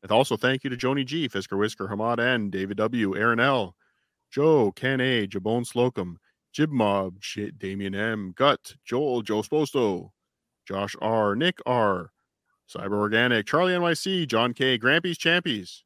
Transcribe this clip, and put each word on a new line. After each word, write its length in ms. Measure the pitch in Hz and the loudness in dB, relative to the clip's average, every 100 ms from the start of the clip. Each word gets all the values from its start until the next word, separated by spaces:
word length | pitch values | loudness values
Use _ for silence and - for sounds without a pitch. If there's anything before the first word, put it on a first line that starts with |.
And 100 | 98 | 2
also 240 | 110 131 113 | 2 4 2
thank 260 | 123 131 | 0 0
you 60 | 139 | -4
to 80 | 123 | -2
Joni 280 | 127 139 131 | -2 -2 -2
G, 220 | 156 143 | -4 -4
Fisker 300 | 98 95 98 | -4 -4 -2
Whisker, 300 | 110 - 95 | -2 -4 -8
Hamad 300 | 101 110 120 | -4 -2 0
N, 300 | 120 123 101 | 2 0 -2
David 280 | 95 95 101 | -4 -4 -2
W, 400 | 107 120 104 - | -2 0 -2 2
Aaron 220 | 113 117 | 2 4
L, 340 | 127 135 95 - _ _ _ _ _ | 2 2 -2 -10 _ _ _ _ _
Joe, 400 | - 151 156 107 | 0 4 6 4
Ken 300 | - 131 131 | 0 -2 0
A, 260 | 127 123 101 | 2 2 0
Jabone 400 | 98 95 117 120 | -4 -2 -2 -2
Slocum, 520 | 120 123 117 90 85 _ _ _ | 0 0 0 -8 -10 _ _ _
Jib 180 | - 156 | -2 0
Mob, 480 | 139 104 101 95 92 | 2 2 2 -2 -6
J-, 320 | - - 104 | -12 -8 -8
Damien 440 | - 98 98 98 98 | -8 -8 -6 -6 -4
M, 360 | 110 110 95 90 | -4 -4 -8 2
Gut, 400 | 139 135 - - - | 2 2 -4 -20 -6
Joel, 360 | 120 147 123 | -2 -2 -2
Joe 180 | 107 107 | -2 -2
Sposto, 720 | 104 151 147 139 113 90 - _ _ _ _ _ - | 0 -2 0 0 0 0 -8 _ _ _ _ _ -8
Josh 300 | 98 101 - | -6 -6 -4
R, 340 | 110 113 104 101 | -2 2 2 2
Nick 240 | 170 - - | -2 -2 -2
R, 460 | 123 107 92 85 _ _ _ _ _ _ | 2 2 0 -4 _ _ _ _ _ _
Cyber 200 | - 98 | -10 -4
Organic, 520 | 104 104 110 123 117 104 | 0 2 2 2 2 2
Charlie 280 | 147 185 | 2 2
N 80 | 180 | 2
Y 120 | 175 | 0
C, 320 | 160 - 190 151 | -2 -2 -2 0
John 280 | 113 120 | 2 0
K, 240 | 117 131 123 | 0 0 2
Grampies 400 | 120 156 175 170 | 2 2 0 -2
Champies 680 | 165 175 175 110 90 - | 2 2 0 -6 -6 -16